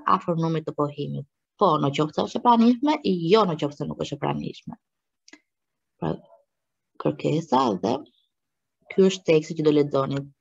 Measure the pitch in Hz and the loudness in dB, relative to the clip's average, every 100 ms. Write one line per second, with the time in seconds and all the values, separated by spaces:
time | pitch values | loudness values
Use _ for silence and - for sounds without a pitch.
0 | - 190 - 165 165 160 156 143 143 143 | 0 -2 0 -2 -2 -2 -4 -4 -4 -6
1 | 143 139 - _ _ - 190 151 143 143 | -10 -10 -12 _ _ 0 2 2 0 -2
2 | 151 - 208 233 247 233 233 240 294 302 | -2 -4 -6 0 2 4 4 2 0 -2
3 | - 180 165 220 185 156 143 - 151 - | -2 -2 2 4 2 0 -4 -6 -10 -8
4 | - 143 143 147 - - - - _ _ | -10 -6 -6 -4 -8 -12 -16 -18 _ _
5 | _ _ _ - _ _ _ _ _ _ | _ _ _ -20 _ _ _ _ _ _
6 | 80 - _ _ _ _ _ _ _ - | -6 -6 _ _ _ _ _ _ _ -6
7 | 151 147 143 151 160 247 180 139 104 294 | -4 -2 -2 -2 0 2 2 0 -2 -4
8 | - _ _ _ _ _ _ _ - - | -6 _ _ _ _ _ _ _ -4 2
9 | 190 185 - 156 156 160 151 147 143 139 | 2 2 2 2 0 0 2 2 2 0
10 | 135 139 143 _ | -2 -4 -8 _